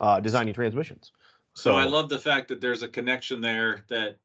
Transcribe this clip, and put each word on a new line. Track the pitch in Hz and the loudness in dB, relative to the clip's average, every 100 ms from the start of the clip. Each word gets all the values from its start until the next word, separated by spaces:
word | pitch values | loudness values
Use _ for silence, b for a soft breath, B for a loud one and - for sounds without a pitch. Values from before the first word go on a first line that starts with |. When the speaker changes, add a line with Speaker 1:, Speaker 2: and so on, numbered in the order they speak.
Speaker 1:
uh, | 104 98 | 4 4
designing | 107 120 110 | 4 0 0
transmissions. | 110 117 120 165 - - _ b b b | -2 -2 -2 -8 -10 -20 _ b b b
Speaker 2:
So | - 120 101 | -2 2 4
I | |
Speaker 1:
So | 135 | 4
Speaker 2:
love | 151 151 | 2 0
the | 139 | -4
fact | 151 139 127 | 0 0 -2
that | 123 | -4
there's | 123 113 | -4 -4
a | 117 | -6
connection | 123 123 127 - 123 | -6 -2 -2 -4 -4
there | 117 113 113 104 - | -2 0 0 -2 -6
that | 117 104 - | -4 -4 -8